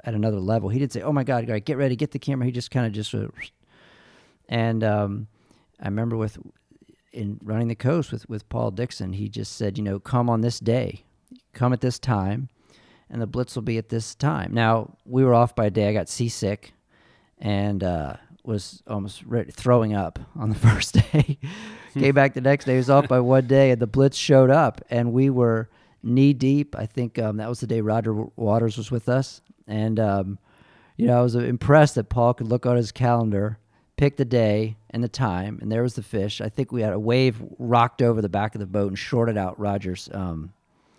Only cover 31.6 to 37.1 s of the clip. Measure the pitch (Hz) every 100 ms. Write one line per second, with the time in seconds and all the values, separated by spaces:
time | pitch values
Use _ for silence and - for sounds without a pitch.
31.6 | - 151 147 - 104 123 120 120 113 123
32.6 | 123 123 107 - 123 120 113 101 104 107
33.6 | _ _ _ - 143 139 123 120 110 104
34.6 | 110 110 _ 113 117 - 123 90 98 107
35.6 | - 110 123 117 101 107 101 - 107 -
36.6 | 131 120 107 95 107